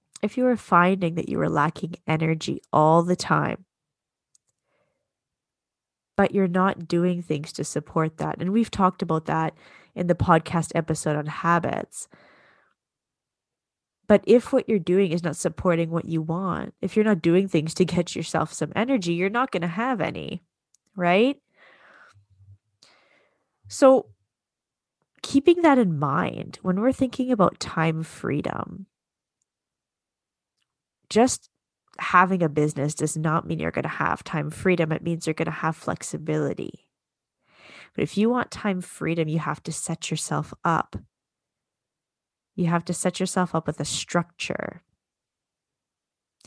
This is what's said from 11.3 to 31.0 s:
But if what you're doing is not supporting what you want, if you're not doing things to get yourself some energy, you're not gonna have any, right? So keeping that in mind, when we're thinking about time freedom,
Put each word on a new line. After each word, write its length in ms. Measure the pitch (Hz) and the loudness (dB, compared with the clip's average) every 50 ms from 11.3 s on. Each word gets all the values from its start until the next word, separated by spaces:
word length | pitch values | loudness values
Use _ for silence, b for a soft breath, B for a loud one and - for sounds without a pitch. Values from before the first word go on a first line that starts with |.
| - - - 165 170 170 - - - - - - - - - - b b b b b b b b b b b b b b _ _ _ _ _ _ _ _ _ _ _ _ _ _ _ _ _ _ _ _ _ _ _ _ _ | -6 -4 0 0 2 2 0 -2 -4 -6 -6 -8 -12 -16 -18 -18 b b b b b b b b b b b b b b _ _ _ _ _ _ _ _ _ _ _ _ _ _ _ _ _ _ _ _ _ _ _ _ _
But 160 | - 208 202 - | 4 4 4 6
if 260 | - 233 247 - - | 6 6 6 6 4
what 160 | 269 254 - - | 0 0 2 2
you're 100 | 220 190 | 0 0
doing 340 | 156 175 180 196 196 165 | 2 2 2 4 4 2
is 100 | 160 175 | 0 -2
not 140 | 170 160 160 | -2 -4 -4
supporting 540 | - - 165 160 - - 185 165 165 165 160 | -2 -4 -4 -4 -2 0 2 2 2 0 0
what 140 | 165 160 - | -2 -4 -4
you 160 | - 165 160 | -2 -4 -4
want, 540 | 156 165 165 180 190 180 165 73 - - - _ | -2 -2 -4 -4 -4 -4 -4 -6 -6 -10 -8 _
if 140 | - 185 - | -6 -2 2
you're 100 | 214 214 | 2 2
not 180 | 220 208 160 | 4 2 2
doing 260 | - 165 170 190 196 190 | 4 4 4 4 4 2
things 260 | - 160 151 165 - | 0 0 0 0 0
to 100 | - 180 | 0 0
get 300 | 156 175 180 170 - - | 2 0 -2 -2 -2 -4
yourself 380 | 165 165 - - - 156 - | -8 -6 -2 -2 -2 -2 -2
some 200 | - - 160 165 - | -4 -6 -6 -4 -2
energy, 400 | 190 226 262 277 220 170 170 170 | -2 0 0 0 0 0 0 -2
you're 160 | 170 185 196 | 0 -2 -2
not 220 | 220 240 262 - | -2 -2 -2 -2
gonna 160 | - 175 170 175 | -2 -4 -4 -4
have 320 | 165 208 233 262 254 185 | -4 -4 -2 -2 -2 -2
any, 420 | 151 170 - 82 73 - - - _ _ _ _ _ _ _ _ _ _ - | -4 -4 -6 -8 -8 -10 -10 -12 _ _ _ _ _ _ _ _ _ _ -6
right? 420 | 190 180 175 180 202 240 269 - - _ _ b b b b b b b b b b b b b b _ _ _ _ - - - _ _ _ _ _ b b b b b b b b b b b b b b b b - 101 | -2 2 4 4 4 4 2 0 -4 _ _ b b b b b b b b b b b b b b _ _ _ _ -20 -20 -20 _ _ _ _ _ b b b b b b b b b b b b b b b b -20 -10
So 380 | - - 285 262 269 - - _ _ _ _ _ _ _ _ _ _ _ _ _ _ _ _ _ _ _ _ _ _ _ | 2 6 8 8 8 6 4 _ _ _ _ _ _ _ _ _ _ _ _ _ _ _ _ _ _ _ _ _ _ _
keeping 400 | - - - 277 - 349 339 359 | -4 0 0 2 4 4 4 6
that 160 | 339 302 277 247 | 6 6 6 6
in 200 | 220 180 156 139 | 4 4 2 0
mind, 600 | 151 135 131 180 180 - - - - - - - | 0 0 0 0 -2 -2 -4 -8 -10 -12 -12 -6
when 200 | - 185 180 196 | -4 -2 0 0
we're 120 | 226 262 | 2 0
thinking 380 | 262 - 269 247 - - 247 254 | 0 0 -2 -2 -2 -2 -2 2
about 300 | 247 202 180 - - - | 4 4 4 4 2 -2
time 420 | - - - 165 160 165 160 160 | -10 -6 -2 0 0 0 0 -2
freedom, 840 | 160 - - - - - 135 147 - - - - - - - 196 190 - _ _ _ _ _ _ _ _ _ _ _ _ _ _ _ _ _ _ _ _ _ _ _ _ _ _ _ _ _ _ _ _ _ _ _ _ _ _ _ _ _ _ | -6 -8 -10 -8 -6 -4 -2 -2 -4 -4 -6 -6 -8 -10 -12 -14 -18 -20 _ _ _ _ _ _ _ _ _ _ _ _ _ _ _ _ _ _ _ _ _ _ _ _ _ _ _ _ _ _ _ _ _ _ _ _ _ _ _ _ _ _